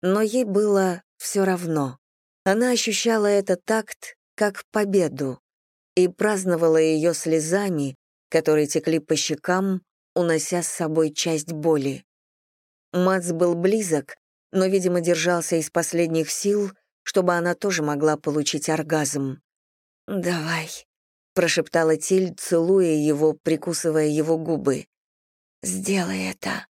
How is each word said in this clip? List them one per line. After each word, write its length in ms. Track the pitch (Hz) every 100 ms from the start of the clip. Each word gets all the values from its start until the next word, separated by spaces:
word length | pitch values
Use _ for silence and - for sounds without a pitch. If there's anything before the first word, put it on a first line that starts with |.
| 180
Но 160 | 202
ей 240 | 220 247 226
было 560 | 196 208 196 190 175 _ _
всё 260 | - 202
равно. 540 | 196 180 175 156 139 131 _ _ _ _ -
Она 260 | 208 247
ощущала 540 | 240 - 196 233 226 208
этот 440 | 202 196 180 -
акт 460 | 220 214 - - - _ -
как 280 | 208 196 -
победу 720 | 214 208 196 160 131 139 123 _ _ _ _ _ -
и 120 | 185
праздновала 720 | - 214 202 185 170 165 160
её 360 | 160 156 165
слезами, 840 | 160 160 160 156 185 202 165 139 135 _ _ _
которые 380 | 165 156 151 147
текли 320 | 160 160 160
по 180 | 151 156
щекам, 640 | - 151 - 185 190 185 _ _ _ -
унося 480 | 175 160 - 175
с 40 | 170
собой 440 | - 160 156 156
часть 400 | 151 175 160 151
боли. 540 | 160 160 156 135 131 _ _ _ _ _ _ _ _ _
Мац 380 | 180 180 190 175
был 240 | 165 175 170
близок, 600 | 185 220 196 151 139 - _ _ _
но, 140 | 190 185
видимо, 340 | 196 180 175
держался 560 | 170 170 170 175 160 165
из 120 | 156
последних 600 | 170 165 170 170 160 156
сил, 400 | - 202 208 196 196 _ _
чтобы 300 | - 202 180
она 220 | 175 170 170
тоже 280 | 202 175
могла 320 | 151 143 156 151
получить 540 | 151 151 147 156 151
оргазм. 720 | 156 156 156 147 143 139 131 _ _ _ _ _ _ -
«Давай», 640 | 196 175 175 156 165 156 - _ _ _ _ _ -
прошептала 600 | 175 170 156 170 160 156
Тиль, 360 | - 190 185
целуя 640 | - - 170 165 190 175 156
его, 380 | 147 147 156
прикусывая 760 | 151 - 156 - 160 165 156 151
его 300 | 151 156 165
губы. 480 | 160 160 135 131 - _ _ _ _ _ _ _
«Сделай 680 | 196 185 190 196 175 190 185
это». 340 | - 101 - -